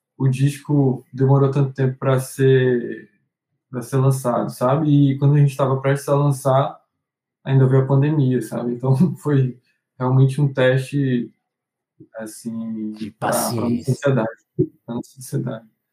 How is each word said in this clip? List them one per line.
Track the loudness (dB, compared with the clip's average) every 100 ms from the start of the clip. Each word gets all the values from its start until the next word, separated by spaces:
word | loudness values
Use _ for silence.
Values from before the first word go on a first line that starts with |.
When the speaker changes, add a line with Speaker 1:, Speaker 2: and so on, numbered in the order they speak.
| _ -2
Speaker 1:
o | -2
disco | 2 0 -2 -2 2 2 0 -8
demorou | -2 2 4 2
tanto | 2 -2
tempo | 0 -2 -2
pra | -2 -2
ser, | -2 0 4 4 4 0 -4 -12 -16 _ _ _ _ _ _
pra | -12
ser | -4 0
lançado, | 2 0 -2 -2 -4
sabe? | -2 -2 0 2
E | 4 4 2
quando | 2 4
a |
gente | 2 2
tava | -2 0
prestes | 0 -2 0
a | 0
lançar, | 0 0 0 0 0 -6 _ _ _ _ _ _
ainda | 0 4 4
veio | 4
a | 2
pandemia, | 2 2 2 2 0
sabe? | -4 -6 -6
Então | -4 0 2 2
<laughs> | 0
foi | -2 0 0 -4 _ _ _ -6
realmente | 0 2 2 2
um | -2
teste, | 2 2 2 -2 -4 -2 -2 -4 _ _ _ _ _ _ _ -20 -16
assim, | -16 -14 -12 -10 -10 -8 -10
Speaker 2:
De | -10 -14
Speaker 1:
pra, | -8 -6
pra | -4
Speaker 2:
paciência. | -4 -4
Speaker 1:
nossa | -2 -4 -2
ansiedade, | -2 0 0 -2 -8 _ -4 -4 _ -12
pra | -12
nossa | -12 -18
ansiedade. | -10 -8 -8 -10 _ _ _